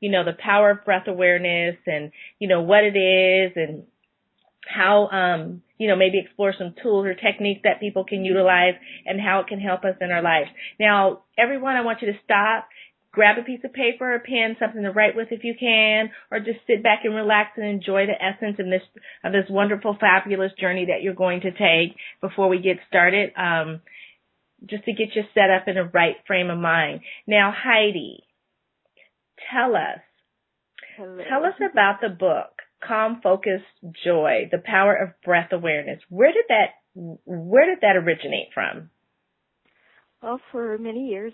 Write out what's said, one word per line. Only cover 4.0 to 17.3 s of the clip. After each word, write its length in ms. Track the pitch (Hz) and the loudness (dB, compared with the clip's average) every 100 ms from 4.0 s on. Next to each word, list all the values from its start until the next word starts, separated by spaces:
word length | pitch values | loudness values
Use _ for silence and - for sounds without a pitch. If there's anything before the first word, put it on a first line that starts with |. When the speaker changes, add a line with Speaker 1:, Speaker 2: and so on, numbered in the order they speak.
| _ _ _ _ _ _ - | _ _ _ _ _ _ -12
Speaker 1:
how, 400 | 208 190 208 202 | -2 4 4 4
um, 540 | 190 180 165 165 175 _ _ | 0 0 -2 -6 -14 _ _
you 100 | 214 | 0
know, 80 | 185 | 2
maybe 240 | 190 190 | 2 2
explore 340 | 185 - 202 190 | -4 -2 -2 -2
some 180 | 175 170 | -10 -6
tools 220 | 240 202 196 | -2 0 0
or 80 | |
techniques 480 | 180 214 196 202 196 | -2 -2 -2 -4 0
that 160 | 208 - | 0 0
people 240 | 208 196 | -4 -4
can 220 | 185 196 190 | -4 -6 -2
utilize 480 | 185 185 180 180 180 - - - | 2 4 4 2 0 -12 -14 -8
and 160 | 196 | -4
how 180 | 208 190 | -2 -2
it 80 | 185 | -2
can 140 | 202 | -6
help 240 | 196 185 196 | -4 -2 -4
us 100 | 185 | -4
in 100 | 180 | -4
our 100 | 175 | -2
lives. 280 | 170 160 143 - - - | 2 0 0 -10 -20 0
Now, 400 | 214 202 196 - _ - | 2 4 2 0 _ -2
everyone, 400 | 240 269 262 254 | 0 0 -2 -2
I 40 | |
want 200 | 233 226 | -2 -4
you 100 | 208 | -6
to 80 | 208 - | -8 0
stop, 420 | 208 208 226 - - - _ _ | 2 2 0 -6 -20 -20 _ _
grab 260 | - 208 220 | 4 4 4
a 60 | |
piece 160 | 240 247 | -4 -10
of 80 | 262 | -12
paper 440 | 262 240 233 254 240 | -4 -4 -2 -4 -4
or 40 | |
pen, 380 | 240 247 226 226 | -4 -2 -2 -2
something 220 | 214 220 | -6 -4
to 100 | 202 | -4
write 240 | 196 214 214 | 2 2 0
with 120 | 226 | -6
if 120 | 226 | -8
you 100 | 233 233 | -8 -4
can, 520 | 247 220 214 214 220 - - | 0 2 2 2 -2 -8 -8
or 80 | 220 | -6
just 200 | 214 233 - | -6 -8 -2
sit 140 | 220 | -2
back 200 | 226 214 | 0 -2
and 100 | 226 | -2
relax 380 | 214 214 | -4 0